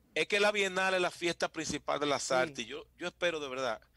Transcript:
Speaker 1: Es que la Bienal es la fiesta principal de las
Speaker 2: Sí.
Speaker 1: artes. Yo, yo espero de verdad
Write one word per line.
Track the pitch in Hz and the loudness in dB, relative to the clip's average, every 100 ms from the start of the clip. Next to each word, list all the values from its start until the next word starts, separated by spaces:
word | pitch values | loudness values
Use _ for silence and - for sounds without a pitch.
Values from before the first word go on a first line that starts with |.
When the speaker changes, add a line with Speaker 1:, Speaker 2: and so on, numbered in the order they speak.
| _ | _
Speaker 1:
Es | - 160 | -4 0
que | 208 | 2
la | 208 | 2
Bienal | 208 196 185 190 | 4 0 2 2
es | 185 | 2
la | 175 | 0
fiesta | - 175 - 175 | 0 -2 0 -2
principal | - 151 147 - 143 | -4 -4 -4 -2 0
de | 147 | 2
las | 135 | 0
Speaker 2:
Sí. | - | 2
Speaker 1:
artes. | 127 127 135 113 | 2 2 -2 -8
Yo, | 147 - - | -10 -14 -10
yo | 175 | -10
espero | - 175 160 | -2 -2 -2
de | 143 | -6
verdad | 127 127 107 - | -2 -2 -2 -8